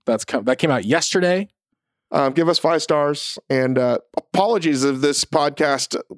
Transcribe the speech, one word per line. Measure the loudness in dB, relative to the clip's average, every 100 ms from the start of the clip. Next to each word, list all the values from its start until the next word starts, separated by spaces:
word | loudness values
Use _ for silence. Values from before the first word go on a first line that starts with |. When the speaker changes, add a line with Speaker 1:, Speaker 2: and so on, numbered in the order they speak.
| -2
Speaker 1:
That's | -2
come, | -2 -4
that | 0 0
came | 2
out | 0
yesterday. | 2 0 0 0 2 0 -4 _ _ _ _ _ -4
Speaker 2:
Um, | 0 2
give | 2 2
us | 2
five | 2 0
stars, | 0 0 0 -2 -8 -12 -4
and, | 0 0 0
uh, | 0 0 -4 -10
apologies | -4 -2 0 0 0 0
if | 0 0
this | 0 0
podcast | 0 0 0 0 0 0 -4 -8 -10